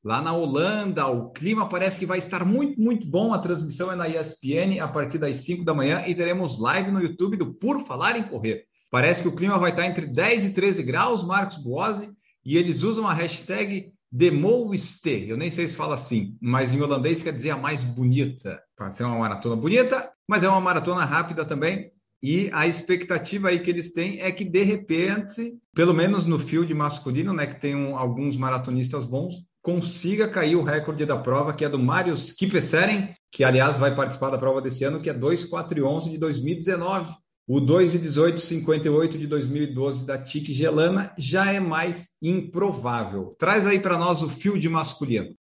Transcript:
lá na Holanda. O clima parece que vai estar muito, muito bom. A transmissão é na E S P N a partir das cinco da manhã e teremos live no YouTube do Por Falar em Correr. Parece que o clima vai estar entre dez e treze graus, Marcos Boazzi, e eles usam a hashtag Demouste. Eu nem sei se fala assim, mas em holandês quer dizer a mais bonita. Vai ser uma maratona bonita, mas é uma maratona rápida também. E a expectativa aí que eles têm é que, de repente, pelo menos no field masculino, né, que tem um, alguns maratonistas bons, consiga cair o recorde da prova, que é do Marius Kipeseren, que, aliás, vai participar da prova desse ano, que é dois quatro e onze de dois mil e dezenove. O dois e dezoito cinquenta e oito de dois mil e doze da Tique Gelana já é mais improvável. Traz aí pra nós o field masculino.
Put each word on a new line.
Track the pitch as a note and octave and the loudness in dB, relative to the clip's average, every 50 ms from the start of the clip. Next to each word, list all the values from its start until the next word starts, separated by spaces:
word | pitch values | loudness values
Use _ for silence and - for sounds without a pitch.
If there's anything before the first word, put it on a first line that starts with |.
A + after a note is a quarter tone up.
| _ | _
lá | G#2 A2 B2+ | -2 -2 -2
na | D3+ E3 E3+ | 0 0 0
Holanda. | E3+ E3+ D3 C3+ C#3+ E3 F#3+ G#3+ G#3+ G#3 G3 F3 D#3+ C#3+ | 0 0 0 2 2 2 2 0 -2 -2 -2 -2 0 0
O | C3+ B2 A#2+ A2 - | 0 0 -2 -4 -6
clima | - - C#3+ F#3 A3 A3 G#3+ G#3 | -10 -6 -2 0 0 0 0 -2
parece | - F3+ F#3 F#3+ F#3 - | -2 0 0 -2 -2 -2
que | F#3+ | -4
vai | E3+ F#3 F#3 | -4 -2 -4
estar | F#3 - - F3+ F3+ | -4 -4 -4 -2 0
muito, | F3+ G#3+ C4 D4 C#4+ - - | 2 2 2 2 0 0 2
muito | G#3+ A#3 B3 G#3+ - | 2 2 2 0 -2
bom. | D#3 C#3 F3+ G#3+ A3+ A3 | 0 0 2 2 2 0
A | F3+ | 0
transmissão | - F3 F3 D#3+ E3 D3+ C3 B2+ F3 F#3 F3+ | 0 -2 -2 -2 -4 -6 -6 -6 -6 -4 -4
é | |
na | F3+ F3 D#3+ | -4 -4 -2
E | D#3+ | -2
S | E3 D#3 D#3 - - | -4 -4 -6 -10 -8
P | - C3+ C#3+ | -4 -2 0
N | E3 F3+ G3 F#3+ E3 | 0 2 0 0 -2
a | D#3+ C#3+ | -2 -4
partir | - D#3 C#3+ C3 D3+ D#3+ | -2 -2 -4 -2 -2 -2
das | D3+ C#3+ C3 | -2 -2 -4
cinco | - - - F3 F3 F3 | -4 -4 -4 -4 -2 0
da | E3 D#3 | 0 0
manhã | D3 C3 C#3 D#3+ F3+ F3 | 2 2 0 0 0 -2
e | F#3 E3+ | -4 -2
teremos | E3 F3 E3+ F3 F#3 F#3 D3+ A#2+ G#2+ | 0 0 0 0 0 -2 -4 -4 -2
live | A2 A#2+ D3 F#3 G3 F#3+ | 0 0 0 0 0 0
no | G3 F#3+ | 0 0
YouTube | F3 D#3 - - F3 G3+ G#3+ | 0 0 0 -2 -2 -2 0
do | G3 E3+ B2 - | -2 -2 -4 -4
Por | - F#3 A#3+ C#4+ C#4 - | -4 -2 0 0 -2 -2
Falar | - C#3 B2 D#3+ G#3 A#3+ A#3+ | -6 -4 0 0 0 0 0
em | G#3+ | -4
Correr. | - - A#2 G#2 A2 G#2 - - _ _ _ _ _ | -6 -6 -4 -2 -2 -4 -4 -6 _ _ _ _ _
Parece | - B2 B2+ D#3+ E3+ E3+ - | 0 2 4 4 4 2 0
que | F3 | -2
o | - | -2
clima | D#3 F3 G3 G3+ F#3 | 0 0 2 2 2
vai | F3 F3 | 2 2
estar | E3 E3+ F3 | 2 0 0
entre | F3+ F3+ - D#3+ C#3+ | 0 -2 -4 -4 -2
dez | B2 C3+ F3+ G#3+ A#3 A#3 G3 | 0 2 2 4 4 2 2
e | G3 | 0
treze | - F#3+ F#3 G3+ F#3 C3+ B2+ | 0 2 2 2 2 0 -2
graus, | B2 B2+ E3+ G3+ B3 A#3+ G3+ E3+ | -2 0 0 2 2 0 0 -2
Marcos | E3+ F#3 G3+ G3+ G3 - E3 | 0 0 0 0 0 -6 -10
Boazzi, | C#3 A#2+ B2 D3+ F#3+ A3 G#3+ G3 G#3 G#3 - _ _ _ _ _ _ | -8 -6 -4 -2 -2 -2 -2 -4 -6 -12 -16 _ _ _ _ _ _
e | B2+ C#3+ | 0 2
eles | E3+ F3 F3 D#3 B2+ D#3 | 2 4 2 0 0 0
usam | G#3+ A3+ A3 A3 | 0 0 0 0
a | G3+ E3 | 0 0
hashtag | D#3 E3+ F3 - - - - F#3 G#3+ G#3 G3 G3 F#3+ F#3 - _ _ _ _ - | 0 -2 -4 -4 -8 -8 -6 -4 -4 -2 -2 -4 -6 -8 -10 _ _ _ _ 2
Demouste. | B2 E3 F3 D3+ C#3+ D3+ G3 A#3 B3 A#3+ G#3+ G3 F#3+ - - - - - D#3+ C3+ G#2 F#2+ | 4 4 6 6 4 4 4 4 4 2 0 0 -2 -2 -2 -6 -4 -2 -2 -2 -2 -2
Eu | G#2 A2+ B2 | -4 -4 -4
nem | D#3 E3+ | -4 -4
sei | - E3+ E3+ | -2 -2 -4
se | D#3+ - | -4 -2
fala | - D#3 D3+ D3 | -4 -4 -4 -4
assim, | B2+ - - B2 A2 G2 G2 - - | -4 -4 -2 -2 -2 -2 -2 -8 -6
mas | - A#2+ B2 C3 C3+ B2 B2+ | -2 0 2 2 2 2 2
em | C#3 D3 | 2 2
holandês | C#3+ C#3+ C3+ B2+ D#3 E3+ E3 - | 2 0 0 2 0 0 0 -2
quer | E3 D3+ | -6 -6
dizer | B2 A#2+ D#3 | -4 -4 -4
a | D3+ | -4
mais | C3 C3 C#3+ D#3 C3+ B2 | -2 -2 -4 -4 -2 -4
bonita. | A#2+ A#2+ B2 B2+ B2 B2+ C#3 C#3 - B2+ - _ G2 E2+ - _ _ _ _ | -4 -2 2 2 4 4 4 2 0 -2 -8 _ -10 -10 -10 _ _ _ _
Vai | G#2+ F#2+ | -10 -10
ser | G2 - A#2+ | -6 -4 -4
uma | B2 A#2+ A2+ | -2 0 0
maratona | A2+ G#2+ G2+ G2 - A#2+ A#2 | 0 -2 -2 -2 -2 -2 -2
bonita, | A2 A2+ D#3+ E3 - - B3+ C4 B3+ - - _ _ _ - | 0 0 2 4 4 4 4 2 -2 -4 -8 _ _ _ 0
mas | G#3 G3+ E3+ | 2 2 4
é | F#3+ | 4
uma | F#3+ F#3+ | 4 4
maratona | F#3 F3+ F3+ D#3+ - F3 F3+ F3+ E3 | 4 2 0 2 0 0 0 0 0
rápida | C3+ D3 D#3+ E3+ E3+ E3+ D#3+ D#3 | 0 0 0 0 -2 -4 -6 -4
também. | D3+ D#3+ C#3 C#3+ E3 F#3+ G3 - - _ _ _ _ _ _ - | -4 -2 0 0 0 -2 -2 -8 -12 _ _ _ _ _ _ -2
E | C3+ D#3 F3 G3+ - - | 0 0 0 0 0 0
a | D#3 D3+ | 2 2
expectativa | E3+ E3 E3+ - - F#3 F3 F3+ - F#3 D#3+ D#3+ - - G3+ G3 F#3 | 2 0 -2 0 0 0 0 2 -2 -2 -2 -2 -4 -6 0 2 2
aí | F3+ E3+ | 2 2
que | F3 F3 | 0 0
eles | F3 F3 E3 E3+ - | -2 -2 -4 -6 -4
têm | E3+ E3+ F#3+ G3 G3 | -4 -4 -4 -4 -4
é | F3 F#3+ | -4 -4
que, | F#3 - G3+ | -4 -4 -6
de | F3 E3 F#3 G3+ | 0 2 4 4
repente, | G3 G#3+ G#3 - - D#3+ E3 F3+ F#3+ G3+ G#3 G3+ - - - A#3 A#3 - - _ _ _ | 4 2 0 -2 -2 0 0 2 0 0 -2 -4 -6 -8 -8 -8 -8 -10 -14 _ _ _
pelo | - E3 F3 F3 | 4 4 6 6
menos | D#3+ E3+ F#3+ G3+ G3 E3 | 6 4 4 4 2 2
no | E3+ E3 C#3+ | 2 0 0
field | B2+ - D3+ D#3+ F3 E3 E3 | 0 0 0 0 0 0 0
masculino, | D3+ D3 D3 - - - C3+ B2+ C#3 E3 G3 F#3 | 0 0 -2 -2 -4 -6 -4 -2 -2 0 0 0
né, | D#3+ D3 | -2 -2
que | C3+ - - | -4 -6 -6
tem | - C#3+ C#3+ | -4 -4 -2
um, | C#3+ C#3 C3+ C#3 | -2 -2 -4 -2
alguns | C3 C3 B2 A#2+ C3 C#3+ C#3+ B2+ | -2 -2 -2 -2 -2 -2 -2 -2
maratonistas | B2 C3 C3 C3 B2 B2+ B2+ B2 B2+ B2+ B2 - D3 B2 | -2 -2 0 -2 -2 -2 -2 -2 0 0 0 -2 -4 -6
bons, | A#2 B2 C3+ D#3+ F3+ F3 - - _ _ _ _ | -4 -4 -4 -4 -4 -8 -12 -16 _ _ _ _
consiga | - F3 F3 - - - - - E3+ G3+ G#3 A3 G#3 | -2 -2 0 -2 -4 -6 -4 -2 -2 2 2 0 0
cair | - F#3+ E3 D3+ E3 | 0 0 2 4 4
o | F3 D3+ | 2 2
recorde | C#3+ D3 D3+ D3+ - D3+ D3+ D3+ | 2 0 0 -2 -4 -4 -4 -2
da | C#3+ C#3 | -2 -2
prova, | A#2+ B2 B2 B2+ C3+ C#3+ D#3 D3 | -2 0 0 2 2 2 0 -2
que | D3+ D#3 | -2 -2
é | C#3+ | -2
do | C#3+ C3+ | 0 2
Marius | B2 B2+ D3+ F3+ F#3 F3 D#3+ C3 - - - | 2 2 2 2 0 0 -2 -2 -6 -8 -4
Kipeseren, | - F#3 G3 F#3+ E3+ C#3 - - D#3+ F#3 G3+ G#3+ G3+ F#3+ - - _ _ _ | -2 -2 2 2 0 0 2 2 2 4 4 2 0 -2 -4 -8 _ _ _
que, | - - C3+ | 0 2 4
aliás, | B2+ B2+ C3 C3 C#3+ D3 B2 | 6 6 6 4 4 4 4
vai | C3+ C#3 - | 2 2 2
participar | C3 C3+ C3 - - C#3 C3+ | 2 -2 -2 -2 -4 -4 -2
da | C3+ | -2
prova | B2 B2 C3+ C3 C3+ | 0 0 2 0 0
desse | C3 C3 A#2+ - C3+ | 0 -4 -4 -2 -2
ano, | C#3 D3+ D#3 | -2 -2 -2
que | D3+ D#3+ | -4 -4
é | C#3+ | -4
dois | A#2+ B2 D3 F3 E3+ - | 0 0 0 0 0 -2
quatro | - - E3+ E3 - E3+ D3+ | -6 -6 -8 -6 -4 -2 0
e | C3+ | 2
onze | C3+ D3 D#3+ E3 E3 | 2 0 0 -2 -4
de | D#3+ D3+ | -4 -2
dois | D#3+ D#3+ C#3+ B2 | -2 -2 -2 -2
mil | B2 D3 F3 | -2 -2 -2
e | E3 | -2
dezenove. | E3 F#3 F#3+ E3+ E3+ F3+ G3 F#3+ E3 D#3 - _ _ _ _ _ _ | 0 -2 -2 0 -2 -2 -2 -2 -4 -6 -12 _ _ _ _ _ _
O | - B2+ C#3 | 0 0 2
dois | C3+ B2 D#3 F#3 F#3 E3+ D#3+ | 4 6 6 6 6 6 4
e | F3 | 0
dezoito | E3 D#3 C#3+ D3 D#3+ F3 E3 E3+ | -2 0 2 4 4 4 4 0
cinquenta | - - E3+ D#3+ - - D#3 D3+ - | -4 -4 -4 -4 2 2 2 2 4
e | D#3+ | 4
oito | D3 D3+ E3 E3 D#3 D3+ | 4 4 4 2 0 -4
de | D3 | -4
dois | C#3+ D3+ D3 C3 | -2 -2 -2 -2
mil | B2+ C#3 D3 D3+ | -2 -2 -2 -2
e | C#3 B2+ | -2 -2
doze | B2 C3+ C#3 C3+ B2+ - | -2 -2 -2 -2 -4 -6
da | - C#3 | -6 -6
Tique | C3 C3 - - D3+ D3+ D3+ C#3+ | -6 -6 -6 -8 -6 -6 -4 -2
Gelana | B2+ D3+ D#3+ D#3 D#3 D#3+ F3 F#3 G3 G3+ G3 - - | 0 2 2 4 4 4 4 4 2 -2 -4 -6 -8
já | C#3+ B2+ D3 F#3+ G3 G3 G3 | -6 0 2 2 2 2 2
é | G3 | 0
mais | F#3+ E3+ D#3+ D#3 E3 F3 E3+ - - - _ _ - | 0 0 0 0 -2 -2 -4 -6 -10 -18 _ _ -2
improvável. | D#3+ F3+ F#3+ - - - - F#3+ G3+ D#3+ A#2+ G#2+ B2 A#2+ A#2 G#2+ G2 G2+ G2 F#2 - - | 0 0 0 -2 -4 -2 0 0 0 0 -2 -4 -2 -2 -2 -2 -4 -4 -6 -6 -8 -6
Traz | _ - F3+ G3+ G#3+ F#3+ | _ 2 4 4 4 4
aí | G3+ G3+ G3 | 4 4 4
pra | G3 F#3 F3+ E3 | 2 2 0 2
nós | E3+ F3 F3 D3+ D#3+ | 2 2 2 2 0
o | D3 | -4
field | B2 - - G3 G3+ F3+ D3+ E3 | -4 -2 -2 0 0 2 0 0
masculino. | E3 D#3+ D#3 - - - D3 B2+ A#2 G#2+ F#2+ - - _ _ _ _ | 0 0 -2 -2 -6 -6 -4 -2 -2 -2 -2 -4 -12 _ _ _ _